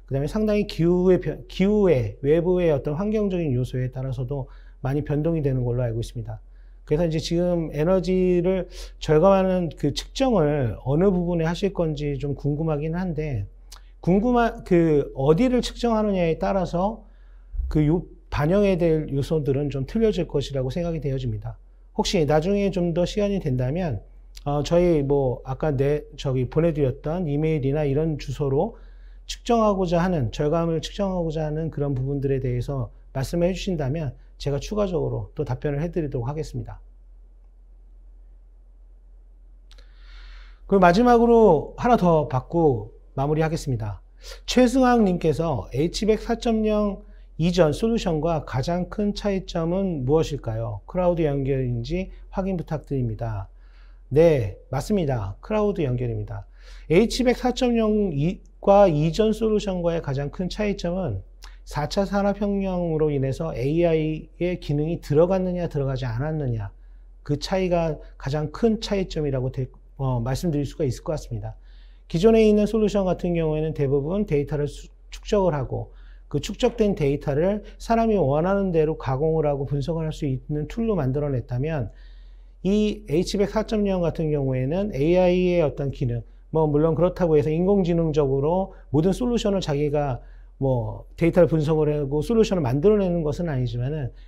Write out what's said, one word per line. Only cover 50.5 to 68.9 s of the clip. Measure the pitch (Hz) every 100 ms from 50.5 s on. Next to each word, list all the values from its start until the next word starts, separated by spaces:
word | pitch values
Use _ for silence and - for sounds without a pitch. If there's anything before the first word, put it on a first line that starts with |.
| 110 113 104 -
클라우드 | 180 180 170
연결인지 | 151 143 135 135 127 117 120 175 185 - -
확인 | - 190 185
부탁드립니다." | - 147 - 139 120 107 113 104 95 - - - - - -
네, | 135 170 143 98 - -
맞습니다. | 135 - 208 147 123 98 -
클라우드 | - 214 208 180
연결입니다. | 135 123 123 107 104 104 - - - - -
에이치백 | 165 226 - 247 240
사점영 | 247 240 247 233 220 214 202
이-, | 139 160 185 - -
과 | - 196 196
이전 | 147 160 160 220
솔루션과의 | 214 220 214 202 185 170 165
가장 | 143 135 143
큰 | - 180
차이점은 | - 208 196 175 185 165 95 - - - -
사 | - 151 147
차 | 202 185
산업혁명으로 | 202 202 202 208 196 190 180 170 156 151
인해서 | 143 135 127 160
에이아이의 | - 135 160 170 160 156 156 - - 175 175
기능이 | - 147 156 170
들어갔느냐 | - 147 175 190 185 180 165
들어가지 | 147 135 131 123
않았느냐, | 113 151 160 135 113 104 - - - - -
그 | - 143
차이가 | - 190 180 170 165 147 - -
가장 | 135 151 151
큰 | - 233 220
차이점이라고 | -